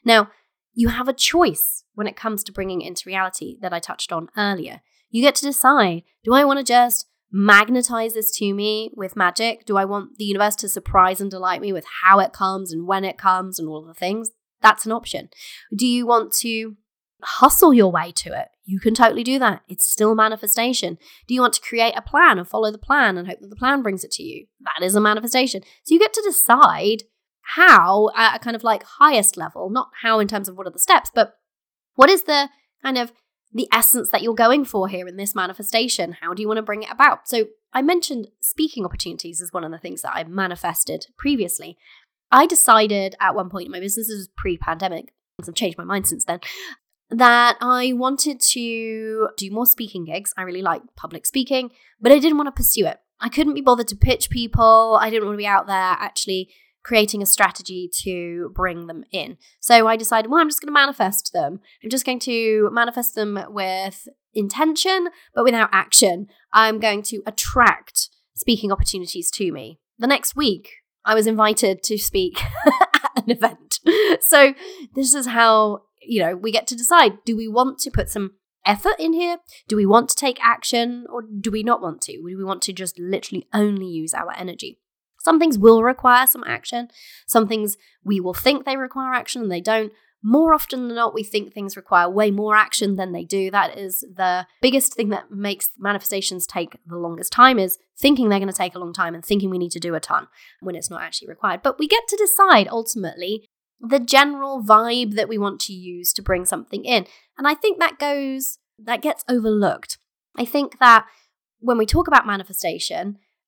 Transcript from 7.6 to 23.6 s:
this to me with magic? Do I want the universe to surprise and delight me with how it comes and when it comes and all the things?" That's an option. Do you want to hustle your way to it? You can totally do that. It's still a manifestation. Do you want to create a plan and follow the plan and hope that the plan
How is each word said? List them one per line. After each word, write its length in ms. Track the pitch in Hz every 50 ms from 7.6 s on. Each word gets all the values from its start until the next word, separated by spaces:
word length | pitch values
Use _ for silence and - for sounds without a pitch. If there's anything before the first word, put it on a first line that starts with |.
| 214 220 254 247 240 - 240 226 226 226 226
this 160 | 220 214 - - -
to 160 | 214 202 196
me 380 | 202 208 214 214 214 220 - -
with 220 | - 196 185 -
magic? 480 | 208 185 180 175 - 226 233 - - _
Do 100 | - 202
I 80 | 196 190
want 340 | 190 202 202 - - _ -
the 60 | 214
universe 300 | 202 202 202 208 208 208
to 120 | - - 196
surprise 520 | - 220 - - - 190 185 185 190 185
and 100 | 196 196
delight 300 | 190 185 185 185 180 -
me 120 | 202 202
with 120 | 190 170 - - - -
how 180 | - 185 196 196
it 120 | 190 -
comes 380 | - - 196 190 190 190 190 175
and 140 | 160 165 170
when 180 | 180 196 190 190
it 140 | 190 175 -
comes 400 | - 190 185 185 190 190 185 -
and 100 | 165 156
all 160 | 156 151 156
the 80 | 165
things?" 380 | 165 - 180 180 202 220 226 220 - _ _ _ _ _
That's 260 | - 220 214 - -
an 60 | 220
option. 380 | 220 233 - - - 190 - - _ - - - - - - _ 220
Do 120 | 202 247
you 200 | 247 240 247 240
want 260 | 226 240 226 220 - - -
to 360 | - 233 226 220 220 220 208 - _ _ _ _ _ _ _ _
hustle 520 | - - - - - 202 - - 359 320 262
your 160 | 233 202 185
way 220 | 175 165 165 175
to 260 | 175 - - 175 - -
it? 100 | - - _ _ _
You 140 | - 190 190
can 160 | - 220 220
totally 300 | 240 247 226 - - 226
do 160 | 247 262 269
that. 220 | 254 214 185 - -
It's 180 | - 190 - -
still 280 | - - - 214 214
a 40 | 226
manifestation. 800 | 220 220 220 220 214 - 202 - 233 233 247 254 - - 175 170 - _ - - _ _
Do 80 | - 247
you 60 | 254
want 140 | 247 233 220
to 60 | -
create 340 | - - 233 233 226 233 -
a 60 | 226
plan 360 | - - - 285 349 214 214 185
and 80 | 180
follow 240 | - - 220 220 214
the 80 | 214 208
plan 400 | - - 277 294 262 208 185 180
and 80 | 175
hope 140 | 185 - -
that 100 | 202 196
the 60 | 208
plan 260 | -